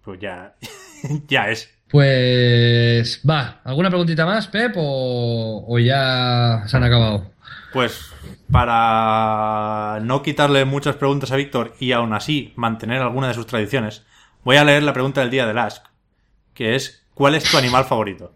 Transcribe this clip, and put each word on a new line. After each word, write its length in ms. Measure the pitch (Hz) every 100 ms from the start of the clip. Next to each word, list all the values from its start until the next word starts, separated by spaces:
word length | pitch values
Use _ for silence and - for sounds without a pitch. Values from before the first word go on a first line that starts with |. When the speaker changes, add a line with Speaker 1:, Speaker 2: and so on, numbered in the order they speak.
Speaker 1:
pues 160 | 107 92
ya, 340 | 98 90 98 _ - - -
<laughs> 360 | - 135 147 147
ya 220 | 135 107
es. 200 | 113 - _ _
Speaker 2:
Pues 1300 | 147 139 131 127 123 123 120 120 120 117 117 117 - 139
va, 320 | 156 120 -
¿alguna 260 | 127 131 185
preguntita 340 | 180 170 160
más, 240 | 165 214 208
Pep, 240 | 208 240 196
o, 840 | 147 135 127 123 120 117 113 107 -
o 100 | 120
ya 840 | 120 135 131 127 123 120 120 117 107
se 80 | 131
han 60 |
acabado? 460 | 120 120 113 104 92 _ - - -
Speaker 1:
Pues 360 | 131 117 - - - - - -
para 1500 | 127 120 117 113 110 110 110 110 107 107 107 107 107 104 107
no 200 | 110 139
quitarle 420 | 151 143 147 139
muchas 320 | 135 139 147 -
preguntas 360 | 139 139 131
a 40 | 135
Víctor 380 | 139 127 113 -
y 140 | 127
aún 220 | 120 117
así 400 | 107 147 151 107 -
mantener 460 | 113 110 107 131
alguna 260 | 123 127 131
de 60 |
sus 120 | 120 113
tradiciones, 600 | 117 107 131 107 - _ _ _ _
voy 140 | 123 139
a 80 |
leer 180 | 147 143
la 100 | 147
pregunta 260 | 131 135 139
del 80 | 123
día 180 | 131 117
del 120 | 117
Ask, 260 | - - _ _ _ _ _ _ _
que 220 | - 113 131
es, 280 | - _ _
¿cuál 220 | - 139
es 100 | 156
tu 140 | - 156
animal 260 | 123 127
favorito? 480 | 131 120 101 92 90